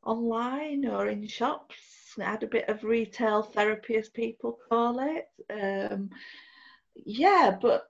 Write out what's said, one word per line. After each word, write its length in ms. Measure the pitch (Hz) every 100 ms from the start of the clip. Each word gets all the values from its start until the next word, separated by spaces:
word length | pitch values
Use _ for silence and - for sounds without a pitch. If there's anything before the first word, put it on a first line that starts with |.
online 800 | - 226 233 226 247 269 302 285 254
or 220 | 202 202
in 180 | 208 214
shops, 480 | - 240 302 - - - - - -
had 240 | 196 214
a 40 | -
bit 200 | - -
of 160 | 214
retail 580 | 214 233 220 - 226 214
therapy, 540 | 214 - 214 214 - 220
as 120 | 220
people 500 | - 226 - 240 233 -
call 320 | 233 233 240
it. 260 | 277 320 - _ -
Um, 580 | 214 196 196 202 202 196 - - - - - - - _ -
yeah, 600 | - 214 349 381 254 185
but 240 | - - -